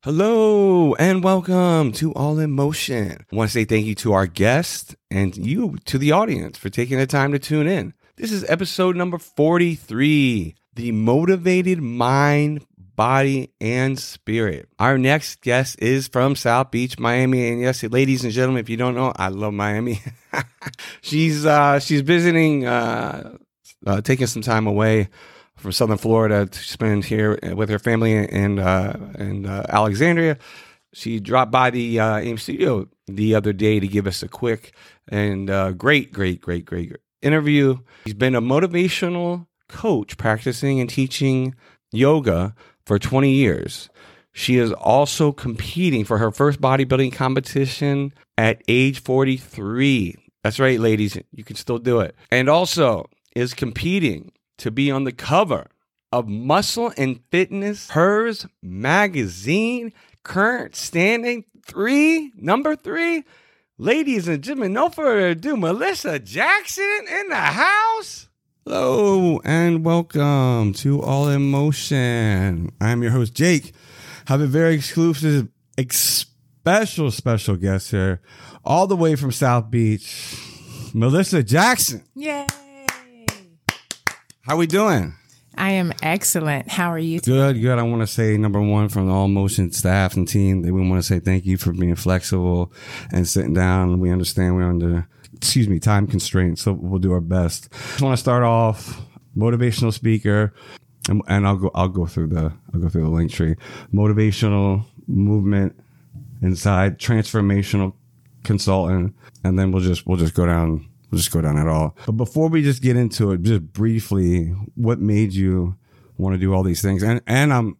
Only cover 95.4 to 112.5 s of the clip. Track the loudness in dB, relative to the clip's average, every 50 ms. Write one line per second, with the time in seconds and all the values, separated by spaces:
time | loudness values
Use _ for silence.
95.4 | -4 0 2 2 2 2 2 0 2 2 2 2 2 0 0 -2 -4 0 0 2
96.4 | 2 2 0 -2 -2 -2 -2 -2 -4 -4 -2 0 0 2 0 0 0 0 0 0
97.4 | 0 0 -2 -6 -14 -16 -20 -16 -14 -12 -4 -2 0 0 0 0 2 2 2 2
98.4 | 2 2 4 4 2 2 0 -2 -8 -14 -14 -14 -16 -18 _ -20 _ _ -4 0
99.4 | 0 0 2 2 0 0 0 0 0 0 -2 0 0 0 0 2 2 2 2 2
100.4 | 2 0 -2 -8 -20 -20 -20 -20 _ _ _ _ -4 -2 0 0 0 2 0 2
101.4 | 4 2 2 2 0 -2 0 0 -2 0 0 -2 -4 -2 -2 -4 -2 -2 0 0
102.4 | -2 -2 -4 -6 _ -6 -4 -2 -2 0 0 0 0 0 2 2 0 0 0 0
103.4 | 0 0 0 -2 -4 -18 -18 -18 -10 -2 0 2 4 4 4 4 4 2 2 2
104.4 | 2 2 2 4 2 2 2 0 -2 -6 _ -20 -8 -2 0 2 2 4 2 2
105.4 | 2 2 2 2 0 0 -2 _ -20 _ _ _ _ _ -20 -20 -20 -18 -10 -4
106.4 | 0 0 0 2 2 2 2 4 2 2 0 -2 -2 0 0 0 0 0 0 0
107.4 | 2 2 2 2 0 0 0 0 0 0 -4 _ _ _ _ _ _ _ _ -18
108.4 | -2 -2 0 0 2 2 2 2 2 2 2 2 0 -2 -4 _ -20 -20 _ -6
109.4 | -2 0 2 2 2 2 2 2 2 2 0 0 0 -2 0 2 2 0 2 2
110.4 | 2 2 4 2 2 0 0 -2 -6 -10 -20 _ _ _ -4 -2 -2 0 0 0
111.4 | 0 2 0 2 2 2 2 0 0 -2 -4 -8 -6 -4 -2 -2 -2 -2 0 0
112.4 | 0 2